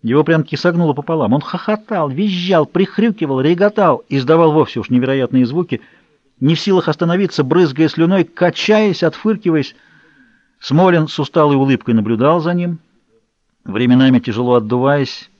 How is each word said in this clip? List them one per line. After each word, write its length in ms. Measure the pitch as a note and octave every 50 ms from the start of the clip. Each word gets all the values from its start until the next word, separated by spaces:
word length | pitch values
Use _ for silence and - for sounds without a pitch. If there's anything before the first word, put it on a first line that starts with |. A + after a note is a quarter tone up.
Его 220 | - A2+ B2 D3 D3+
прям-таки 320 | D3+ E3 D#3+ D3+ - -
согнуло 380 | C#3+ - F3 E3+ E3+ E3+ D#3 C#3
пополам. 400 | D3 C#3+ - E3 D#3+ C3+ - B2
Он 80 | D3
хохотал, 680 | C#3+ - - F3 - - G#3+ G#3+ G#3+ - A3 F3+ D#3 C#3+
визжал, 560 | B2+ C#3+ G#3 G#3 F#3 F3+ F3 F#3 G3 E3 D3+
прихрюкивал, 760 | - _ F3 G3 - - - G#3+ A#3+ G3+ - E3 C#3+ C3+ C3
реготал, 640 | C3 D3+ F3+ E3+ G3+ G#3 G#3 A3 G3 E3+ C3+ A2+ -
издавал 460 | _ C#3 C#3 C3 B2+ D#3+ E3 E3 D#3+ D3+
вовсе 260 | D#3 C#3+ - - A#2+
уж 100 | G2+ -
невероятные 560 | B2 B2 B2 B2+ C3+ C3+ B2+ A#2+ C3 C3 B2+
звуки, 360 | A#2 C3+ E3+ F3+ F3 C#3+ A2+ - _ _ _ _ _ _ _ _ _ _ _
не 160 | C3 C#3+ E3
в 40 | D3+
силах 280 | - G3+ F#3+ F3+ -
остановиться, 560 | - D#3 - F3 E3 E3+ F#3 G3+ F3+ - - C#3+
брызгая 460 | B2+ D#3 F3+ F3+ D3+ C3 D3+ D#3+ D3+
слюной, 340 | - - E3 E3+ F#3+ F#3+ E3
качаясь, 800 | - _ - F3+ F3 - - - - G#3+ G#3+ G#3+ G#3 F#3 - -
отфыркиваясь. 720 | D#3+ - - - G#3+ A3 G3 - F3+ D#3+ D#3 C3+ - - _ _ _ _ _ _ _ _ _ _ _ _ _ _ _ _ _
Смолин 480 | - - C#3 D#3 F#3 F#3 F3 E3 D#3
с 120 | D3+ - -
усталой 380 | C#3+ - - E3+ D3+ D3 C#3+
улыбкой 360 | C#3 C3+ C3+ C3 A#2 - - A#2
наблюдал 440 | A2+ G#2 G#2+ A#2 G#2+ B2 D3 E3 F3
за 140 | D#3 E3+ F3
ним, 260 | F3 F3 F3 E3+ D#3+ _ _ _ _ _ _ _ _ _ _ _ _ _ _ _ _ _
временами 540 | - F#2+ G#2+ B2 B2 B2 B2+ C3+ C3 B2+ A#2+
тяжело 360 | B2 B2 G#2+ A2 B2 B2 B2
отдуваясь. 760 | A#2+ G#2+ G#2+ B2 B2 B2+ C#3 C#3+ D3 C3+ - - - - _ _ _